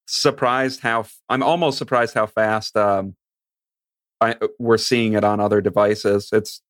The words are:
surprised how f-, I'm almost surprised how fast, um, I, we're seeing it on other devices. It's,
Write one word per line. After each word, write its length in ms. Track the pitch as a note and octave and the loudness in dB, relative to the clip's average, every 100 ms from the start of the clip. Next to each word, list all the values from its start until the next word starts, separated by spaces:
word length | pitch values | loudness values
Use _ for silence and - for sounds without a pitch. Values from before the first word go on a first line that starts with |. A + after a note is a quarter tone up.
| - | -10
surprised 720 | - D3 C3 B2+ B2+ C3 B2+ | -2 -2 0 -2 0 -2 -4
how 220 | A#2+ A2+ | -4 -4
f-, 200 | A2 - - | -4 -12 -6
I'm 140 | B2+ | -2
almost 340 | C#3 E3+ D#3+ C3+ | 0 0 0 -2
surprised 380 | B2+ B2 A#2 A#2 | -2 0 0 -2
how 100 | G#2+ | -2
fast, 500 | A2 A2 A2 - G#2+ | 0 0 0 -2 0
um, 400 | G2+ G2 G2 - _ _ _ _ _ _ _ _ _ - | 2 0 -2 -10 _ _ _ _ _ _ _ _ _ -2
I, 160 | A2+ A#2 G#2+ - | -2 -2 -6 -4
we're 200 | A#2 A2 | 2 2
seeing 360 | - A#2+ A2+ | 2 0 2
it 100 | G#2+ | 2
on 160 | G#2 G#2 | 2 2
other 220 | G#2 G#2 | 2 2
devices. 680 | G2 G2+ G#2 G#2+ G#2 G2+ - | 2 2 2 2 0 0 0
It's, 300 | A2 G#2+ - _ | -2 -2 -10 _